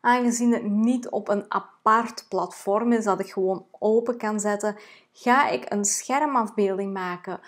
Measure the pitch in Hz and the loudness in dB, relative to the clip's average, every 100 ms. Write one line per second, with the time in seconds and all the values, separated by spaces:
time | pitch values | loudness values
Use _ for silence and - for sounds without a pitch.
0 | 240 247 240 233 240 233 208 208 226 254 | 2 4 2 2 2 2 0 2 2 0
1 | 240 - 202 202 - 196 - _ 220 226 | -2 -6 -2 -2 -2 -6 -6 _ 2 2
2 | 233 - - 185 180 - 202 208 240 233 | 2 -8 -6 -4 -4 -6 -2 0 2 2
3 | 208 185 190 - 185 185 - - 214 226 | 2 0 -2 -2 -2 -2 -8 -2 2 2
4 | 233 240 214 214 208 208 214 208 - - | 0 -4 -4 -2 -2 -2 -4 -6 -16 -20
5 | _ - 240 254 254 247 - 208 202 - | _ -6 2 4 2 -2 -4 -2 -2 -2
6 | - 269 294 262 208 - 196 190 196 196 | -2 -2 0 0 -2 0 0 0 -4 -6
7 | 180 175 - 180 | -6 -6 -8 -12